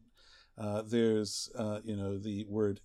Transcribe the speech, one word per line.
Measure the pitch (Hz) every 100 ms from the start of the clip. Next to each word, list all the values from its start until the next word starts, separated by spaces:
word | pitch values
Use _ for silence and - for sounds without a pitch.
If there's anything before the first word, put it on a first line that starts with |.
| _ _ - - _ -
Uh, | 104 107
there's, | 110 117 113 107 104 - - 123
uh, | 107 107
you | 110 101
know, | 98 98
the | 107 101 104
word, | 107 101 98